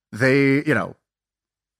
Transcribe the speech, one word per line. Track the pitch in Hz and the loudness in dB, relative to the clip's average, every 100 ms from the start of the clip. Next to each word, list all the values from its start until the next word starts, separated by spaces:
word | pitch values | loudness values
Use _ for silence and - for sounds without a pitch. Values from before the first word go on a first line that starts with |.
| _ | _
They, | 107 131 139 139 139 | -2 0 2 2 0
you | 151 | 0
know, | 117 90 - _ _ _ _ _ _ _ _ | -2 -4 -12 _ _ _ _ _ _ _ _